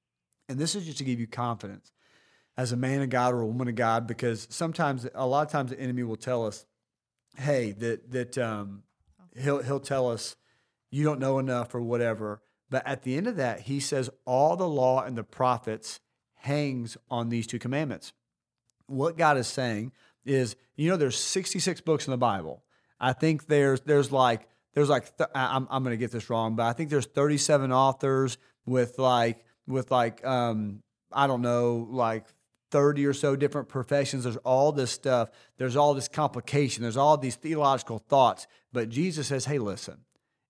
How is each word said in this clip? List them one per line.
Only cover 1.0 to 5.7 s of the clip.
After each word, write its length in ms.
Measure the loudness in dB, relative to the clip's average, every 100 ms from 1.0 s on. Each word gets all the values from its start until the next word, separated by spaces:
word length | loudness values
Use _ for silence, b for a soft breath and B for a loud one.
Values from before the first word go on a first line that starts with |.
give 160 | -4 -4
you 80 | -4
confidence 640 | -4 -4 -4 -10 -16 _ _ b b b b b -6
as 140 | -4
a 60 | -2
man 240 | 0 0
of 80 | 0
God 240 | 2 2
or 80 | 2
a 60 | -2
woman 200 | -2 -4
of 80 | 0
God, 320 | 2 2 -2
because 400 | -4 -4 -4 -8
sometimes, 580 | -6 -6 -2 -2 -2 -8
a 120 | -4 0
lot 200 | 0 0
of 60 |
times 180 | 0 -2